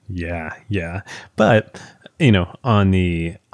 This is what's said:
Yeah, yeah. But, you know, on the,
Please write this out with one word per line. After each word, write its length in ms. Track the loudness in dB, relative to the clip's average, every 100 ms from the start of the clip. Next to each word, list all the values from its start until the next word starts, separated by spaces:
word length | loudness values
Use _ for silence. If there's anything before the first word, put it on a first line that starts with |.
| -10
Yeah, 440 | -8 -6 -8 -10 -14 _
yeah. 320 | -6 -6 -10 -12 -20 -18 0
But, 440 | 4 4 0 -16 -20 _ -20 _
you 120 | 2
know, 240 | 4 0 -6
on 280 | 0 2 4
the, 460 | 2 0 -2 -4 -10 _